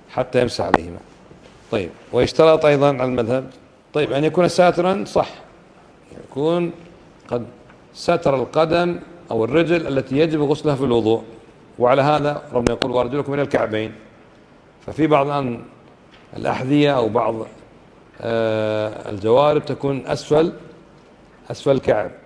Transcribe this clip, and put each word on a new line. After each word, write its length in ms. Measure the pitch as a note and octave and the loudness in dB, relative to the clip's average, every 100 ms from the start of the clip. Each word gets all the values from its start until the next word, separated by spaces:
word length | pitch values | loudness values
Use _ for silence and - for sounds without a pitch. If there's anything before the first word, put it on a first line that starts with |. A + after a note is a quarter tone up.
| - | -10
حتى 320 | - B2+ B2 | -6 -2 0
يمسح 240 | B2 - - | 0 -2 -4
عليهما. 320 | - E2+ F2 - - - - - - - | -4 -6 -14 -18 -20 -20 -20 -20 -20 -6
طيب، 180 | A2+ E2+ - - | -6 -6 -10 -4
ويشترط 520 | A#2+ B2+ - D#3+ D#3 D3+ | 0 2 4 6 6 4
أيضا 220 | C#3+ C#3+ | 4 4
على 160 | C3 | 2
المذهب، 460 | B2+ B2+ A2+ B2+ C3+ - - _ _ | -2 -2 -2 -2 -6 -14 -20 _ _
طيب، 180 | D3 C3+ | -4 -2
أن 120 | C3+ | 0
يكون 240 | D#3 D#3 F3 | 0 2 2
ساترا، 560 | F3+ F3 E3+ F3 G3 G3+ | 4 4 4 0 -2 -2
صح، 220 | E3+ - - - - - - - - - - - | -2 -2 -6 -20 -20 -20 -20 -20 -20 -20 -20 -12
يكون 420 | C3 D3+ F3 E3+ - - - - - - | -4 -2 0 -2 -6 -18 -20 -20 -20 -8
قد 180 | A#2+ A2 - - - - | -8 -8 -16 -20 -20 -20
ستر 420 | - - E3+ D3+ C3+ | -8 -2 0 0 0
القدم 640 | A#2+ D#3 D#3+ E3+ F3 F3 - - - | 0 0 2 2 0 -4 -10 -18 -6
أو 140 | A2+ A2 | -4 0
الرجل 420 | D3+ D#3+ E3+ D3 | 2 2 0 -2
التي 300 | C3+ - C3+ | -4 -2 0
يجب 240 | E3 D#3 | 2 2
غسلها 340 | C#3+ D3 D3+ C3+ | 0 0 -2 0
في 80 | |
الوضوء، 400 | C3+ A#2 G#2+ A2+ - - - - - - | 0 2 2 0 -4 -20 -20 -20 -18 0
وعلى 220 | A#2+ C#3 | 2 4
هذا 400 | C#3 D3+ D3 D3 - | 4 2 0 -6 -6
ربنا 220 | B2 A#2+ A#2 | -2 -2 -2
يقول: 160 | C3 | -2
"وأرجلكم 420 | B2 B2 C#3+ C3+ | -2 -2 -2 -4
إلى 80 | C#3+ | -4
الكعبين". 540 | C3 C3 A2 G#2+ A2 A2+ - - - - _ - - _ - | -2 -2 -2 -2 -6 -10 -20 -20 -20 -20 _ -20 -20 _ -12
ففي 220 | - D#3 | -2 2
بعض 200 | D3 C#3+ | 2 2
الآن 360 | C#3+ B2+ A2+ - - - - - - - - | -2 -4 -8 -12 -20 -20 -20 -20 -20 -18 -8
الأحذية 600 | A#1 - C3 D3 C#3+ C3+ | -4 -4 0 2 4 2
أو 120 | A2+ | 0
بعض، 260 | A2+ A2 A2+ G#2+ - - - - - - - | 0 -2 -4 -8 -16 -20 -20 -20 -20 -20 -10
آه، 880 | A2+ A2+ A2+ A2 G#2+ G#2+ G#2+ - - | -4 -2 0 0 -2 -2 -4 -8 -10
الجوارب 560 | G#2 G#2+ B2 D3 D3 C#3+ | -4 2 4 4 2 -2
تكون 420 | C3 C#3 C3+ D3+ | -4 -4 -4 -4
أسفل، 460 | - - D3+ E3+ - - - - - - - - - - | -6 0 2 2 -2 -16 -20 -20 -20 -20 -20 -20 -20 -16
أسفل 200 | A#2+ C#3+ | -4 0
الكعب. 400 | C3+ B2+ A2 F#2 - | 0 2 0 -2 -10